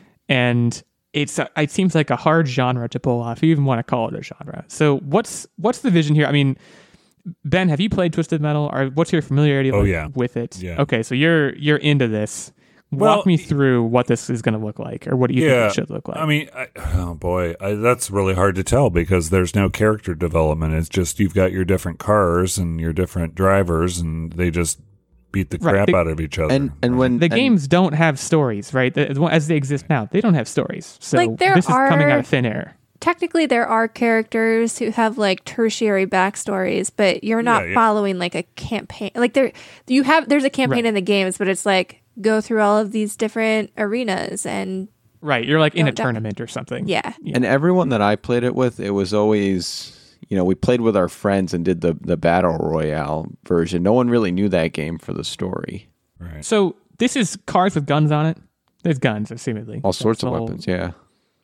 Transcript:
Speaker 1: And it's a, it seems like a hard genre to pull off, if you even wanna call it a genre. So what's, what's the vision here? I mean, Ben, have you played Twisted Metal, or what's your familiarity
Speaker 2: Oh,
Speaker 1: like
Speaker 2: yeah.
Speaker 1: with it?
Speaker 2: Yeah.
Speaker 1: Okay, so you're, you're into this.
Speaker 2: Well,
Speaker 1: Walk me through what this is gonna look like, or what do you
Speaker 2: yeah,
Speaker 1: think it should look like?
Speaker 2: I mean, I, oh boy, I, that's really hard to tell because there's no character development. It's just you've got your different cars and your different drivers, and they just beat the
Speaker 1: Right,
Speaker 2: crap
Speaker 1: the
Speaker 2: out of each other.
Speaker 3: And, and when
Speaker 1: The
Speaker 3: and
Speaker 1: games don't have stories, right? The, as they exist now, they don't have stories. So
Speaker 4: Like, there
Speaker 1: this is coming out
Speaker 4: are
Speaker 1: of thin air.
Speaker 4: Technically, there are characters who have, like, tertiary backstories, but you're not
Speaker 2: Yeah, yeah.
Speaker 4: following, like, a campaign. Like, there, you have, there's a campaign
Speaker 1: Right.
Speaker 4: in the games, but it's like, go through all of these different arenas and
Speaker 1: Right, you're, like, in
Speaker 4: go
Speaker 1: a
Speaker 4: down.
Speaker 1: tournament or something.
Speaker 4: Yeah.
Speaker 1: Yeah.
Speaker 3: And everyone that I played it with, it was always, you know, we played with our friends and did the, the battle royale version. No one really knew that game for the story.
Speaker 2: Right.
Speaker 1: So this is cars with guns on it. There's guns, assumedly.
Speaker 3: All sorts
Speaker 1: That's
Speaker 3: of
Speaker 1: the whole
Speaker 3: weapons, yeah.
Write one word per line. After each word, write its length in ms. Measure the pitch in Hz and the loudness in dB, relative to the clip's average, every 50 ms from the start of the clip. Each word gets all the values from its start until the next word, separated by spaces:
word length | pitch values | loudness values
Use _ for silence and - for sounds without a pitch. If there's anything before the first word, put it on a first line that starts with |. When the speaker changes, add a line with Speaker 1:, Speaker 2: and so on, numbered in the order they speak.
| _ _ _ _ _ - | _ _ _ _ _ -2
Speaker 1:
And 520 | 139 127 123 123 120 120 120 120 - - - _ _ _ _ _ - | 0 2 2 2 2 2 0 0 -2 -4 -10 _ _ _ _ _ -4
it's 260 | 151 147 143 - 170 | -4 -4 -4 -4 -6
a, 100 | 139 - - 156 | -6 -4 -2 -2
it 100 | 151 139 | -2 -2
seems 240 | - - 185 180 - | 0 0 0 2 2
like 160 | 160 147 - | 2 2 0
a 60 | 131 | 0
hard 300 | - - 160 156 165 160 | 0 2 2 4 4 2
genre 420 | 135 123 135 127 123 123 123 117 117 | 0 0 0 0 0 0 -2 -4 -6
to 120 | - 123 | -6 -4
pull 200 | - 139 120 120 117 | -2 0 0 0 -2
off, 160 | 117 117 - | -4 -4 0
if 40 | 156 | 0
you 60 | 160 | 2
even 140 | 165 143 139 | 2 2 2
wanna 180 | 135 127 117 123 | 2 0 0 -2
call 260 | - 135 123 113 - | -2 -2 -2 -2 -4
it 60 | - | -6
a 80 | - - | -8 -12
genre. 420 | - - - 143 - - - - - | -12 -16 -16 -16 -14 -14 -14 -14 -8
So 300 | - - 156 147 139 131 | -2 2 2 4 2 2
what's, 480 | - 139 151 220 233 - - - - - _ | 0 0 0 0 0 -2 -6 -14 -16 -16 _
what's 240 | - 165 233 254 - | -4 -2 -2 -2 0
the 100 | - 247 | 0 2
vision 240 | 175 170 151 151 151 | 2 4 4 4 4
here? 120 | 151 147 | 2 2
I 60 | 131 143 | 2 2
mean, 240 | 143 139 135 131 - - - - - - _ _ _ _ _ _ _ - 180 175 _ - | 2 2 2 0 -4 -8 -20 -20 -20 -20 _ _ _ _ _ _ _ -16 -16 -14 _ -6
Ben, 240 | 143 151 185 185 175 | -2 0 2 2 2
have 120 | 147 135 | 2 0
you 100 | 196 - | 0 0
played 220 | - 196 180 170 - | 0 0 0 0 0
Twisted 280 | 170 160 - 170 151 | -2 -2 -2 -2 -2
Metal, 300 | 147 151 147 147 147 143 - | 0 0 0 0 -2 -2 -2
or 140 | 131 135 135 135 | -2 -4 -2 0
what's 180 | 156 170 - - | -2 0 0 0
your 80 | 160 147 | -2 0
familiarity 480 | - 139 143 151 147 139 139 135 131 | 0 2 2 4 4 4 2 2 2
Speaker 2:
Oh, 100 | 127 101 | 2 2
Speaker 1:
like 80 | 101 98 | 2 2
Speaker 2:
yeah. 200 | 90 80 78 78 139 | 0 0 -4 -4 -4
Speaker 1:
with 220 | 131 120 120 - | -2 -2 -2 -4
it? 200 | 120 117 - - 92 90 | -6 -8 -8 -10 -12 -10
Speaker 2:
Yeah. 180 | 90 82 82 | -6 -2 -2
Speaker 1:
Okay, 220 | 147 - 131 110 110 | -2 0 0 -2 -2
so 120 | - 127 | -2 0
you're, 400 | 131 147 165 170 156 147 139 - | 0 2 2 4 2 2 0 -2
you're 200 | - 147 147 151 | -2 0 0 0
into 320 | 139 - 151 147 139 127 113 | 2 2 2 2 2 2 2
this. 440 | 107 104 107 - - - - - - _ _ _ _ _ _ _ | 0 -2 -4 -4 -6 -10 -14 -16 -20 _ _ _ _ _ _ _
Speaker 2:
Well, 260 | 147 135 202 214 - 208 | -2 2 4 4 4 4
Speaker 1:
Walk 80 | - | 4
me 100 | 190 170 | 4 2
through 460 | 147 - - 156 139 139 131 123 120 117 | 2 2 0 0 2 4 4 4 2 2
what 220 | 113 120 123 123 | 2 2 2 2
this 240 | - 117 - - - | 2 0 -2 -2 -4
is 100 | 123 113 | -6 -2
gonna 160 | 113 120 110 107 110 | -2 -2 -2 -2 -4
look 140 | 104 - - | -8 -8 -10
like, 280 | - - - - - | -10 -10 -10 -10 -6
or 80 | - 135 | -2 0
what 140 | 127 127 123 | 2 2 2
do 80 | 135 | 2
you 100 | 127 160 | 2 4
Speaker 2:
yeah, 180 | 147 131 120 113 104 | 4 4 4 4 2
Speaker 1:
think 40 | 98 | 0
it 20 | |
should 160 | - 120 - | -2 -4 -4
look 180 | - - - - | -6 -10 -10 -8
like? 80 | - | -8
Speaker 2:
I 80 | - 160 | -4 -2
mean, 240 | 151 147 151 156 - - | 0 0 0 -2 -4 -10
I, 140 | 127 131 - - - - - 87 | -12 -12 -12 -10 -8 -6 -2 -2
oh 200 | 90 90 87 85 | -2 -2 -4 -6
boy, 400 | 76 90 87 90 90 87 85 85 - | -6 -4 -2 -2 0 -2 -2 -4 -6
I, 140 | 95 98 104 | -4 -4 -2
that's 360 | 104 113 120 123 123 - - | 0 2 2 2 2 0 -4
really 240 | 98 101 95 95 92 | -2 0 0 2 2
hard 200 | 90 98 98 90 | 2 2 2 2
to 100 | 95 92 | 0 -2
tell 240 | - 113 131 143 110 | 0 2 4 4 4
because 400 | 82 87 85 - 95 90 80 80 | 2 0 0 2 2 0 0 2
there's 260 | 95 92 90 85 - | 2 0 2 2 2
no 140 | 101 98 92 | 0 0 0
character 460 | - - 107 107 107 104 - 95 85 | 0 2 2 2 2 0 -4 -8 -6
development. 580 | 76 87 80 82 82 80 78 76 80 78 78 78 | -4 -4 -2 0 2 2 2 0 0 -2 -2 -2
It's 160 | 80 80 - | -2 -2 -2
just 320 | - 95 90 80 - - | -2 -2 -2 -2 0 0
you've 140 | 101 90 - | 0 0 2
got 180 | 98 92 92 92 | 2 0 2 0
your 140 | 92 92 | 0 0
different 320 | 85 95 87 - 90 80 - | 0 0 0 -2 -4 -8 -6
cars 580 | - 104 107 107 95 87 85 87 92 90 - | -2 2 2 4 4 4 2 2 0 0 0
and 240 | 101 90 85 82 82 | -2 -4 -4 -4 -4
your 140 | 82 82 78 | -4 -4 -2
different 400 | 90 90 - - 87 82 80 - | -2 -2 -2 -2 -4 -6 -4 -2
drivers, 640 | 90 95 95 98 98 95 87 82 80 85 90 85 85 | 0 2 4 4 4 2 2 2 0 0 0 -2 -4
and 340 | 85 80 80 82 82 82 80 | -4 -4 -4 -6 -6 -6 -4
they 180 | 85 90 87 | -2 -2 0
just 300 | 78 87 85 80 - - - _ _ _ _ _ _ _ _ _ - | 0 0 -2 -2 -4 -8 -12 _ _ _ _ _ _ _ _ _ -4
beat 180 | 98 - - | -4 -4 -4
the 80 | - - | -4 -4
Speaker 1:
Right, 140 | - 165 101 | 0 2 2
Speaker 2:
crap 140 | 98 101 - | 2 4 4
Speaker 1:
the 80 | - | 4
Speaker 2:
out 100 | 92 85 | 2 2
of 120 | 80 78 80 | 0 -2 -4
each 200 | 80 73 - - | -6 -6 -4 -2
other. 160 | 80 76 131 | 0 0 0
Speaker 3:
And, 180 | 139 143 - - - 127 | 0 -2 -4 -4 -2 -2
and 140 | 123 123 | 0 2
when 220 | 127 131 127 123 120 | 2 2 2 2 2
Speaker 1:
The 80 | 170 | 2
Speaker 3:
and 80 | 165 113 | 2 2
Speaker 1:
games 340 | 113 - - 226 175 139 135 | 2 2 2 2 2 2 2
don't 240 | 170 180 190 160 151 | 2 4 4 2 2
have 260 | 151 165 160 139 - | 2 2 2 0 -2
stories, 540 | - - 165 156 143 123 107 101 98 - 135 | -2 0 2 2 2 2 -2 -4 -6 -4 -2
right? 220 | 131 127 127 - | 0 0 0 0
The, 160 | 151 147 - 139 139 165 160 | 0 -2 0 0 0 0 2
as 180 | - 160 143 156 | 2 2 2 2
they 80 | 165 | 0
exist 280 | 151 135 131 147 135 - - | 0 0 -2 -4 -4 -2 -2
now, 180 | 156 127 107 - | -2 -2 -2 -2
they 120 | - 196 220 | -2 0 2
don't 100 | 220 175 | 4 2
have 160 | 139 113 - | 2 0 -2
stories. 480 | - - - - - - - - - - - | -2 -4 -4 -4 -6 -10 -14 -16 -20 -18 -6
So 160 | - - 339 | -2 2 2
Speaker 4:
Like, 180 | 349 113 113 | 2 2 0
there 180 | - 359 381 381 | 0 2 4 4
Speaker 1:
this 100 | - - | 4 4
is 40 | - | 4
coming 360 | 254 262 269 269 269 285 285 294 | 2 2 4 4 4 4 4 4
out 20 | 285 | 2
Speaker 4:
are 60 | 294 | 2
Speaker 1:
of 60 | - | 0
thin 200 | - - 131 120 | 0 0 0 0
air. 280 | 113 104 - - - - _ _ _ _ - | 0 -2 -4 -8 -10 -14 _ _ _ _ -6
Speaker 4:
Technically, 440 | - 330 349 - 349 320 - 330 311 | -2 -2 -2 -2 -2 -2 0 0 2
there 220 | 247 240 233 233 | 2 2 0 0
are 200 | - 220 226 226 | 0 0 0 0
characters 920 | 220 - - 240 233 226 226 220 - - 226 226 226 226 226 233 226 - - | -2 -2 0 0 2 2 2 0 -2 -2 -2 0 2 2 0 0 -2 -4 -4
who 120 | 240 226 | -6 -4
have, 280 | 214 240 226 220 220 285 | -2 0 0 -2 0 0
like, 260 | 214 196 226 - - | 0 0 0 -2 -6
tertiary 600 | - - - 226 220 - - 233 214 202 190 190 | -8 -2 0 0 0 0 0 0 0 2 2 0
backstories, 840 | 180 - 190 185 196 - - - 208 196 190 185 190 190 185 190 - - | 0 0 0 0 0 -2 -4 -6 -4 -4 -2 -2 -2 -2 -2 -4 -4 -2
but 260 | - 208 185 - - - | 0 2 2 2 0 -2
you're 200 | 214 226 226 233 | -2 -2 0 2
not 220 | 240 226 208 92 | 2 2 2 0
Speaker 2:
Yeah, 40 | 85 | 0
yeah. 60 | 190 | 2
Speaker 4:
following, 440 | 247 226 220 208 214 202 196 190 180 | 2 4 4 2 2 0 -2 -2 -2
like, 160 | 175 180 - | -4 -4 -4
a 80 | 170 180 _ _ | -6 -8 _ _
campaign. 540 | - - - 233 202 - - - - 202 190 - | -14 -10 -8 -8 -8 -8 -10 -12 -10 -10 -8 -2
Like, 200 | 233 240 247 - | 0 0 2 2
there, 180 | 269 269 - - - - - - - _ | 2 0 0 -2 -8 -20 -20 -20 -14 _
you 160 | - 254 277 262 | 0 2 2 4
have, 260 | 262 320 330 269 226 | 4 4 2 4 4
there's 120 | 285 294 262 | 2 2 2
a 60 | 277 | 0
campaign 280 | - 269 262 - 254 240 233 | 0 0 0 2 2 2 2
Speaker 1:
Right. 20 | |
Speaker 4:
in 80 | 226 214 | 2 0
the 80 | 202 180 | 0 0
games, 340 | 202 202 196 190 185 185 - | 2 2 2 0 0 -2 -2
but 80 | 208 | -2
it's 200 | 185 190 - - | -2 -2 0 0
like, 340 | 208 190 185 175 - - _ _ _ _ 226 | 2 2 2 2 -2 -6 _ _ _ _ -4
go 200 | 190 220 220 214 | 0 0 2 0
through 200 | 214 - 233 214 | 0 0 0 2
all 160 | 208 202 208 214 | 4 4 4 2
of 120 | 220 196 | 0 0
these 240 | 220 220 214 208 - | -2 -4 -4 -4 -4
different 560 | - 226 214 - 226 220 220 - - - - _ - | -4 -4 -4 -2 -2 0 0 0 0 -2 -4 _ -6
arenas 680 | 214 202 220 247 254 214 185 - - - - 202 - | -4 -2 -2 -2 -2 -2 -4 -4 -4 -6 -8 -8 -8
and 440 | 190 208 196 190 185 190 185 190 - _ _ _ _ _ _ | -8 -6 -6 -6 -6 -6 -8 -8 -12 _ _ _ _ _ _
Speaker 1:
Right, 240 | - 147 135 117 113 | -4 -2 -2 -2 0
you're, 160 | - 147 160 | 2 2 4
like, 160 | 156 151 - | 2 2 2
in 80 | 165 156 | 2 0
Speaker 4:
go 60 | 135 | 0
Speaker 1:
a 20 | - | 0
Speaker 4:
down. 120 | - 220 | 0 -2
Speaker 1:
tournament 340 | 127 113 113 110 107 101 - | -2 -2 -4 -4 -6 -8 -8
or 80 | 120 - | -10 -10
something. 400 | - 123 135 - - - 196 202 | -10 -10 -10 -8 -8 -6 -4 -4
Speaker 4:
Yeah. 240 | 175 - - - - - - | -4 -4 -4 -6 -10 -12 -8
Speaker 1:
Yeah. 140 | - - | -4 -2
Speaker 3:
And 80 | 123 127 | 0 0
everyone 460 | 98 131 139 151 180 180 185 170 131 | 2 2 2 2 2 2 2 2 2
that 120 | 123 104 101 | 0 2 2
I 140 | 104 104 | 2 0
played 260 | - - - 120 120 120 | 0 -2 -2 -2 0 0
it 140 | 123 - | 0 0
with, 240 | - 127 120 - - | 0 0 0 -2 -4
it 100 | 92 101 | -4 -2
was 240 | 98 98 98 92 107 | -2 -2 -2 0 0
always, 1040 | 104 104 107 107 104 101 98 95 90 85 - - - - - - - - _ _ _ - - | 2 2 4 4 2 2 2 0 0 -2 -6 -8 -12 -14 -16 -18 -20 -20 _ _ _ -10 -4
you 80 | 104 | -2
know, 60 | 95 90 | 0 2
we 120 | 92 92 | 2 0
played 240 | - - - 123 120 | 0 2 0 2 2
with 160 | 113 113 101 | 2 2 2
our 120 | 98 90 82 | 2 2 0
friends 460 | - - - 101 98 98 92 85 - | -2 -2 -2 0 0 0 0 -2 -2
and 100 | 85 85 | -2 -2
did 180 | 92 90 85 82 | -2 -2 0 0
the, 140 | 85 80 - | -2 -2 -2
the 160 | - 85 87 | -2 -4 -2
battle 400 | 82 82 85 85 92 90 87 82 80 | 0 2 2 2 2 2 2 0 0
royale 680 | 80 78 80 78 78 76 76 78 73 73 78 78 - - - - - | -2 -2 -2 -2 -2 -2 -2 -4 -4 -4 -4 -6 -6 -8 -14 -12 -4
version. 380 | - 90 85 82 82 90 85 87 | 0 0 2 2 0 0 0 2
No 80 | 101 113 | 2 4
one 180 | 127 123 120 | 4 2 2
really 220 | 120 120 110 90 90 | 2 2 0 0 0
knew 160 | 92 104 101 | 0 0 0
that 240 | 92 85 80 82 - | 2 0 0 0 -2
game 260 | - 73 80 85 80 | -6 -6 -6 -8 -10
for 140 | - - - | -10 -10 -8
the 100 | - - | -8 -8
story. 640 | - - - - 92 - - - - - - - _ _ _ _ _ _ - | -8 -8 -8 -6 -6 -6 -6 -8 -8 -12 -12 -14 _ _ _ _ _ _ -18
Speaker 2:
Right. 260 | 85 85 80 - - | -16 -16 -14 -12 -6
Speaker 1:
So 300 | - 220 208 196 170 - _ _ _ _ - | 0 2 2 2 0 -2 _ _ _ _ 0
this 160 | 226 254 - | 0 0 2
is 240 | 285 208 - - - _ | 0 -2 -2 -4 -8 _
cars 300 | - - 180 185 202 - | -2 0 2 2 2 0
with 100 | 156 143 | -2 -2
guns 240 | 139 143 151 156 147 | 0 2 2 2 2
on 160 | 151 151 151 | 2 2 0
it. 120 | 160 160 - - _ _ _ _ _ _ _ - | -2 -2 -6 -10 _ _ _ _ _ _ _ -2
There's 160 | 170 151 131 | -2 0 0
guns, 320 | 143 127 107 107 107 - | 0 -2 -2 -2 -6 -8
assumedly. 500 | 113 120 - 127 110 107 110 110 107 - - | -10 -10 -6 -6 -6 -6 -8 -10 -8 -4 -2
Speaker 3:
All 80 | 98 90 | -2 -2
sorts 260 | - - 110 113 - - | 0 0 0 0 0 -2
Speaker 1:
That's 20 | |
Speaker 3:
of 80 | 127 120 | -4 -2
Speaker 1:
the 40 | 113 | -4
whole 80 | 113 | -4
Speaker 3:
weapons, 200 | 107 92 92 - | -6 -8 -6 -4
yeah. 240 | 101 92 87 87 87 87 - _ _ _ _ _ _ _ _ | -4 -4 -2 -4 -6 -8 -12 _ _ _ _ _ _ _ _